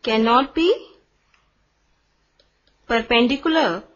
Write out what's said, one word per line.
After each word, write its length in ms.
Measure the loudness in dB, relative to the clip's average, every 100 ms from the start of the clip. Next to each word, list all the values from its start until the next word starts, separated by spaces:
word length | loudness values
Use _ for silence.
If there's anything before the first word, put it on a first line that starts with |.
cannot 540 | -2 0 2 2 0 -2
be 180 | 0 -2 -6 -20 _ _ _ _ _ _ _ _ _ _ _ _ _ _ _ _ _ _ _
perpendicular 960 | -4 0 0 2 0 -2 0 0 -4 -12